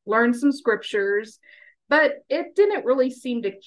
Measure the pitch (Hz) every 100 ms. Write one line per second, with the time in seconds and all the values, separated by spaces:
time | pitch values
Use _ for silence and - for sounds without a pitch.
0 | - 220 240 240 285 277 240 214 - 208
1 | 196 202 220 - _ - - _ _ 294
2 | 302 - - 302 - - 403 381 - 269
3 | 254 254 254 240 202 196